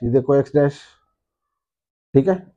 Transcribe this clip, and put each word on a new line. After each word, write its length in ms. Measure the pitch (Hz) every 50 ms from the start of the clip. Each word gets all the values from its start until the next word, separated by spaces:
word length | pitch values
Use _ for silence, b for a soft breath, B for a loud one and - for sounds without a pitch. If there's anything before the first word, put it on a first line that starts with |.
| 120
ये 60 | 117
देखो 240 | 120 135 123 139 139
एक्स 180 | 139 135 - -
डैश। 260 | 147 143 143 143 - - - _ _ _ _ _ _ _ _ _ _ _ _ _ _ _ _ _ _ _ _ _ _ _ _ -
ठीक 140 | 135 135
है, 80 | 190 185 185 - - _